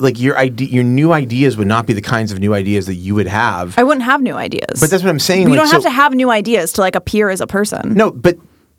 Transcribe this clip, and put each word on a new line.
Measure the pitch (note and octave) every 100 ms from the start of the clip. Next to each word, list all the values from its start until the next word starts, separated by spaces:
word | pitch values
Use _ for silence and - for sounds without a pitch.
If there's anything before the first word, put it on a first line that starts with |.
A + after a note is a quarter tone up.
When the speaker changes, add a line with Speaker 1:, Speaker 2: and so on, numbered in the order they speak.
Speaker 1:
like, | C3 A#2
your | C3 C3+
ide-, | C3+ A#2
your | C3+ B2
new | B2 B2+ D#3+
ideas | D#3 A#2+ B2 C#3 G#2+
would | G2
not | A2+ A#2
be |
the | G2+
kinds | - A#2 G#2+
of | F#2+
new | G2+
ideas | G2+ G2 G2+ F#2
that |
you | F2+ F#2
would | G#2 F2+
have. | G#2+ A#2 F2+ F2+ D#3
Speaker 2:
I |
wouldn't | C4 C#4
have | A#3+ C#4+
new | A#3
ideas. | C3 - - - -
Speaker 1:
But | D#3
that's | F#3
what | F#3+
I'm | D3
saying, | - F#3
Speaker 2:
You | G3+
Speaker 1:
like, | C#4
Speaker 2:
don't | D4+
have | E4+
Speaker 1:
so | F4
Speaker 2:
to |
have | B3+ C#4+
new | B3+ B3+
ideas | A3 G#3 A3 E3
to, | -
like, | F#3+ F#3
appear | - G#3+ G#3
as | F#3+
a | -
person. | G3 G#3 - -
Speaker 1:
No, | G#3 G#3+
but, | A#2+ F3 F3 _ _ _